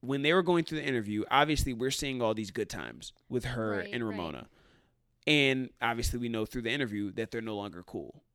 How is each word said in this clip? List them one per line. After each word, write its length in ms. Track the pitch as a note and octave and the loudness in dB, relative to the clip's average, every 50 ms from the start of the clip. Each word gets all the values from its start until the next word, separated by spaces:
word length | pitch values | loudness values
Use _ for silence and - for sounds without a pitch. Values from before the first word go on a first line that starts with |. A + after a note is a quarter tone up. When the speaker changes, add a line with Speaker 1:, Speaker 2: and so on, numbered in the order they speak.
| - | -2
Speaker 1:
When 180 | A#2+ C#3 C#3+ | -2 -2 2
they 100 | C#3 D3 | 4 6
were 100 | E3 F#3 | 6 6
going 220 | F3+ E3 F3+ E3+ D#3+ | 6 6 4 4 4
through 140 | - D#3 D#3 | 0 -4 -4
the 80 | C#3+ | -2
interview, 380 | D3 C3+ A#2+ G#2+ G2+ G#2 G#2 G#2 - | 0 0 0 0 0 -2 -2 0 4
obviously 420 | - C3+ D3 D3+ D3+ C3+ - C#3 | 6 4 6 6 4 2 2 -2
we're 180 | B2 A2+ B2 C3 | -2 -2 -2 -2
seeing 300 | C3 - - C#3 C3 B2+ | 0 -2 -2 -4 -2 0
all 120 | A#2+ G#2+ A2 | 2 2 2
these 160 | A2 A2 F#2+ | 0 -2 -6
good 180 | F2+ - G#2+ F2+ | -4 -4 -4 -4
times 440 | - G2+ C#2 A#1 A1+ - - - _ _ _ _ | -4 -10 -10 -10 -10 -14 -16 -18 _ _ _ _
with 160 | - B2 A2 | -4 -4 -2
her 340 | B2 B2 B2 A2 A2 G#2+ G2 | -2 -4 -2 -2 0 0 -2
Speaker 2:
Right, 120 | F2 G#2 | -2 -4
Speaker 1:
and 120 | - A#2+ A#2 | -4 -4 -4
Speaker 2:
right. 60 | A2 | -2
Speaker 1:
Ramona. 380 | G2+ F2+ F2 D#2+ D2 B1 - - _ _ _ _ _ _ _ _ _ _ _ _ _ _ _ | -4 -4 -4 -6 -6 -8 -12 -16 _ _ _ _ _ _ _ _ _ _ _ _ _ _ _
And 440 | - D3+ D3 C#3 C3+ C3+ C3 C3 - - _ | 4 6 6 6 6 4 2 -2 -4 -6 _
obviously 380 | A#2+ A#2 A#2 A2+ A2+ - - A#2+ | 0 0 0 2 0 0 0 0
we 100 | A#2+ A#2 | -2 -2
know 160 | A#2 A2 A2 | 0 0 -2
through 180 | G#2+ - B2+ | -2 -4 -6
the 80 | A2+ A2+ | -2 -2
interview 400 | B2 C#3+ C#3 A2+ G2+ G#2 G2+ G2+ | 0 0 -2 -2 -2 -4 -4 -4
that 180 | F#2+ A#2+ A2+ G#2 | -2 -4 -4 -4
they're 100 | - A#2 | -4 -6
no 160 | A2+ A2 G#2+ | -4 -4 -6
longer 260 | G2+ G2+ G#2 F#2+ F2 | -6 -6 -8 -10 -12
cool. 400 | F2+ - - G2+ D2 A1+ - - _ _ | -16 -10 -8 -8 -8 -8 -14 -18 _ _